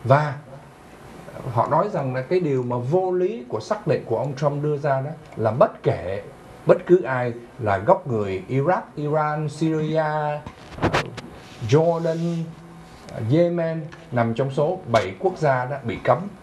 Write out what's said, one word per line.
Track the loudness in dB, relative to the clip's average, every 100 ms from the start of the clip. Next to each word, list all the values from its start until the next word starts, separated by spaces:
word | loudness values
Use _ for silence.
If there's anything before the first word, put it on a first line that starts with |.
Và | 6 4 4 -4 -12 -18 -20 -20 -20 -20 -20 -18 -16 -10 -4
họ | 0 2
nói | 2 2
rằng | 0 -2 -4
là |
cái | 0 0
điều | 2 0
mà | 0 -2
vô | 2 2 2
lý | 2 0 -2 -6
của | -6
sắc | -2 -4 2
lệnh | 0 2
của | -2
ông | 0 0
Trump | 0 0
đưa | -2 0
ra | 0 0
đó | -2 -8 -14 -2
là | 0
bất | 4 2 4
kể | -2 0 -2 -6 -8 -18 -20 -10 4
bất | 4 6
cứ | 4
ai | 4 -2 -2 -6 -14 -6
là | 0 0
gốc | 4 2 4
người | -2 0 -4 -2
Iraq, | 0 2 0 -2 -8
Iran, | -2 0 0 -2 -4
Syria, | -2 -2 0 0 0 0 -2 -2 -4 -8 -16 -16 -4 -2 -2 -4 -10 -14 -18 -18 -10 2
Jordan, | 4 4 2 0 -2 -2 -2 -6 -10 -18 -20 -20 -20 -14 -8 0
Yemen, | 4 4 2 -2 -4 -8 -14 -6
nằm | 0 0
trong | 2 -2
số | 2 0 0 2
bảy | 2 2 0
quốc | -2 2
gia | 2 2 0
đã | -6
bị | -6 -4
cấm | 2 2 0 -10